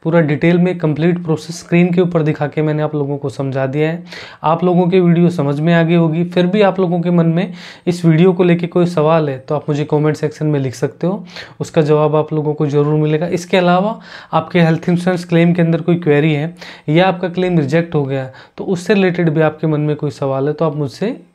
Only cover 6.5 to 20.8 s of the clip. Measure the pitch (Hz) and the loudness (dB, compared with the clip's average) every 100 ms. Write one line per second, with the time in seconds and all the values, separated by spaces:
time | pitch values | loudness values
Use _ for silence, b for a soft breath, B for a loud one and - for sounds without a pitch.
6.5 | 208 196 185 185 175 175 175 165 165 196 | 2 2 2 -2 0 0 2 2 0 -4
7.5 | B B B - 175 165 156 185 185 180 | B B B -4 0 2 4 4 4 2
8.5 | 170 170 180 175 175 151 165 151 131 - | 2 0 0 0 2 2 2 0 -6 -6
9.5 | 151 143 143 151 151 151 147 151 151 156 | -6 -2 -4 0 0 0 -2 -4 -2 -2
10.5 | 147 131 127 143 - 170 185 175 B B | 0 -2 -4 -6 -4 -4 -4 -10 B B
11.5 | B 156 - 147 151 151 156 151 156 147 | B -4 0 2 4 4 2 0 -2 -2
12.5 | 147 151 143 147 151 151 151 170 180 - | -2 0 2 2 2 0 0 -2 -4 -2
13.5 | 190 175 175 202 220 B B B 160 165 | 0 2 2 0 -4 B B B -4 0
14.5 | 180 165 160 175 175 180 180 175 170 170 | 2 2 2 0 -2 0 -4 0 2 4
15.5 | 170 165 165 165 170 175 147 156 147 156 | 2 2 0 0 0 2 2 2 0 -4
16.5 | 170 B B - 156 190 180 180 175 185 | -8 B B -2 2 2 0 -4 -2 0
17.5 | 175 139 160 170 156 135 135 131 B B | 0 2 0 0 -2 -2 -4 -6 B B
18.5 | - - 185 - 214 185 180 170 151 156 | -12 -4 -4 0 2 2 2 0 2 0
19.5 | 156 160 151 151 147 147 - 139 135 139 | 0 -2 0 -2 -2 -4 -4 -4 -2 -2
20.5 | 147 165 147 | -2 -2 -2